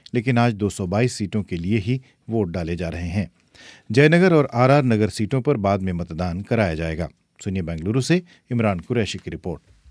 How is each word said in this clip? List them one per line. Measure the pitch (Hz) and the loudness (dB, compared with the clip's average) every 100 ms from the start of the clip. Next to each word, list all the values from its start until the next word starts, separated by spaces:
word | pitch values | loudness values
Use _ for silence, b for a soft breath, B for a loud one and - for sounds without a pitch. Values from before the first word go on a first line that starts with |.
| B | B
लेकिन | 120 120 120 | -4 0 2
आज | 120 | 2
दो | 98 101 | 2 -2
सौ | - 92 | -2 -2
बाईस | 101 123 | 0 0
सीटों | - 98 107 | -2 -4 -4
के | - 87 | -4 -6
लिए | 87 110 | -2 -2
ही | 95 131 b b - | -2 -4 b b -6
वोट | 110 90 | -2 -2
डाले | 90 82 87 | -4 -6 -4
जा | 82 | -6
रहे | 82 87 | -6 -6
हैं। | 101 87 _ _ B B B B | -4 -6 _ _ B B B B
जयनगर | 120 151 170 185 | 4 6 6 6
और | 160 139 | 4 2
आरआर | 120 131 147 | 4 4 6
नगर | 127 107 107 | 4 2 2
सीटों | - 104 135 | 0 -2 0
पर | 143 123 | 0 0
बाद | 98 98 | 2 0
में | 95 | 0
मतदान | 85 85 82 87 87 | -4 -6 -4 -4 -4
कराया | 104 113 95 | -2 0 0
जाएगा। | 80 82 80 78 _ _ _ | 0 -4 -4 -6 _ _ _
सुनिए | 101 95 | -6 -4
बेंगलुरु | 80 82 87 131 | -4 -6 -2 -2
से | 127 175 175 b - | 2 0 -2 b -6
इमरान | 120 110 90 | 0 0 0
कुरैशी | - 120 101 - | -2 -2 -2 -6
की | - | -10
रिपोर्ट। | 78 90 76 _ _ - | -10 -10 -10 _ _ -20